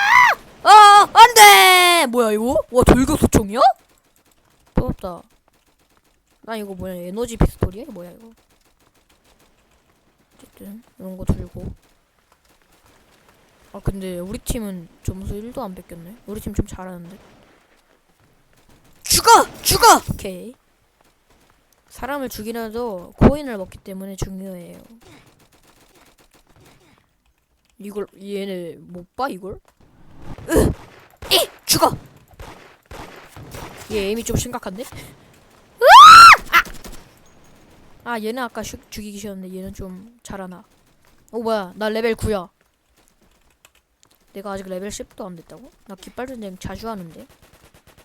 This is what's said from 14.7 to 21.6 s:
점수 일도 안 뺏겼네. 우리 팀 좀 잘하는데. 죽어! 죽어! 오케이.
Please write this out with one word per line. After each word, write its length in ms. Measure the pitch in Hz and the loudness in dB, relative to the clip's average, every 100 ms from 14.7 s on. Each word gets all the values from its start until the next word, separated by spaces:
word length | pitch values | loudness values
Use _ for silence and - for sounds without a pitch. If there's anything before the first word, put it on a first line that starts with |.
| 185 165 _ | -14 -18 _
점수 320 | - 185 196 | -12 -12 -12
일도 280 | 208 226 262 | -12 -14 -12
안 120 | 214 | -12
뺏겼네. 420 | 185 - 170 170 233 - | -14 -20 -20 -20 -20 -18
우리 140 | 214 | -14
팀 120 | 214 | -10
좀 120 | 202 202 | -8 -8
잘하는데. 500 | - 185 175 170 196 - _ _ _ _ _ _ _ _ _ _ _ _ _ _ _ _ _ | -14 -16 -18 -20 -20 -20 _ _ _ _ _ _ _ _ _ _ _ _ _ _ _ _ _
죽어! 260 | - - - 440 415 - | -4 0 4 4 4 -6
죽어! 220 | - 381 453 320 - | -4 2 4 4 0
오케이. 420 | - 202 180 196 - _ _ _ _ _ _ _ _ _ _ | -10 -12 -14 -16 -20 _ _ _ _ _ _ _ _ _ _